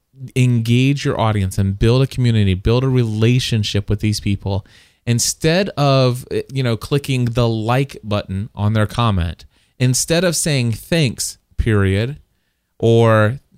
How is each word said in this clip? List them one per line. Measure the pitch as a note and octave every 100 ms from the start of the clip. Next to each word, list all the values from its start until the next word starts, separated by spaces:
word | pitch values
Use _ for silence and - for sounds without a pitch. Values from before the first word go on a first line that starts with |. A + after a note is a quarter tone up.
| _ C3+ C3 -
engage | B2 A#2+ A2+ A#2+ C3+ C#3+
your | C#3+ -
audience | A2 G#2+ F#2+ G2+
and | G2 G2
build | A2+ B2+
a | C3+
community, | - A#2+ A2+ G2
build | F#2 A#2 A#2
a | C3+
relationship | B2+ A#2 G#2+ A2+ B2 - A2+ G#2 G2+ -
with | G#2
these | G#2+ G2+
people, | G#2 G2 F#2+ G2 - - _ _ -
instead | A#2 - - D#3 E3+ G3+
of, | - C#3+ C3+ B2+ B2 - G#2+ -
you | C3+
know, | B2+ A2+
clicking | - C#3+ C#3+ C3
the | A#2+ A#2 A#2
like | A2+ G#2+ B2+ C3+ -
button | G#2+ G#2 - F#2+ A2
on | - G#2
their | A2 G#2
comment, | - A#2 F#2+ E2+ - - _ _ -
instead | B2+ B2 - E3
of | F3+ D#3
saying, | E3 C#3 A#2+
"Thanks, | A2 - E3+ C#3 - - - _ -
period," | - G#2 F#2+ F#2+ A#2 D3 _ _ _ _ _ -
or, | A#2 A2+ A2+ A2 G#2+ C3+ _